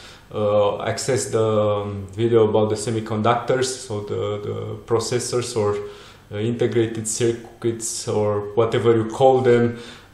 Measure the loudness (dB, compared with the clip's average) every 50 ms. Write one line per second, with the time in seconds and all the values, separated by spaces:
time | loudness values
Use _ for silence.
0 | -20 -20 -20 -20 -18 -10 -4 -2 0 2 4 4 4 2 0 -2 -4 -4 -4 -4
1 | -2 0 0 0 0 0 0 0 2 2 2 2 2 2 0 -2 -2 -6 -6 -8
2 | -10 -10 -4 -2 0 4 6 6 6 6 4 2 2 2 0 -2 -4 -4 -4 -4
3 | -4 -4 -4 0 2 2 2 2 2 0 0 0 0 -2 -4 -8 -8 -8 -8 -8
4 | -6 -6 -6 -4 -4 -4 -4 -6 -6 -8 -8 -8 -8 -10 -10 -10 -4 0 0 0
5 | 0 0 -2 -2 -2 -2 -4 -4 -4 -2 -2 -2 0 0 -2 -4 -6 -10 -14 -18
6 | -20 -20 -20 -20 -18 -12 -8 -4 -2 -2 0 0 0 0 2 2 0 0 -2 -6
7 | -6 -6 -2 0 0 0 0 -2 -8 -16 -12 -6 -4 -4 -4 -4 -6 -8 -8 -8
8 | -6 -2 -2 0 0 0 0 -2 -4 -2 0 0 2 2 2 2 4 4 4 4
9 | 2 -2 2 4 6 6 6 6 6 6 6 6 4 2 -2 -6 -14 -16 -18 -20
10 | -20 -16